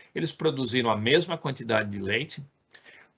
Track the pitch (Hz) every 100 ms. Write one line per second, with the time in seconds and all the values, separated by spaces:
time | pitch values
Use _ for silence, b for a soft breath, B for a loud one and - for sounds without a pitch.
0 | b - 160 - 160 135 123 127 117 107
1 | 113 160 170 165 143 131 113 110 104 101
2 | 95 113 147 - 139 _ _ B B B
3 | B